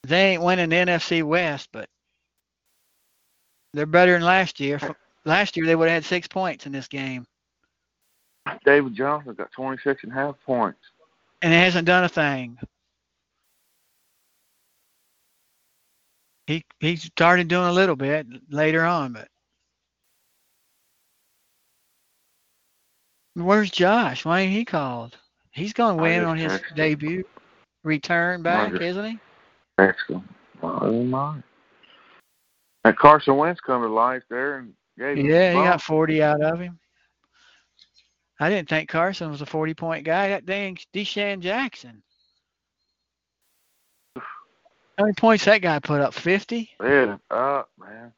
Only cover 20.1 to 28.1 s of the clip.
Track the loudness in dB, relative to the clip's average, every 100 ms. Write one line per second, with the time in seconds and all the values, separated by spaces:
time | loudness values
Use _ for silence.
20.1 | _ _ _ _ _ _ _ _ _ _
21.1 | _ _ _ _ _ _ _ _ _ _
22.1 | _ _ _ _ _ _ _ _ _ _
23.1 | _ _ -6 2 4 2 2 2 2 0
24.1 | -4 -2 0 0 -2 -2 -4 -4 -6 -10
25.1 | -18 _ _ _ -10 -8 0 0 2 2
26.1 | 2 0 -2 -2 -4 -6 -2 0 0 -4
27.1 | -6 -8 -18 _ _ _ _ -4 -4 0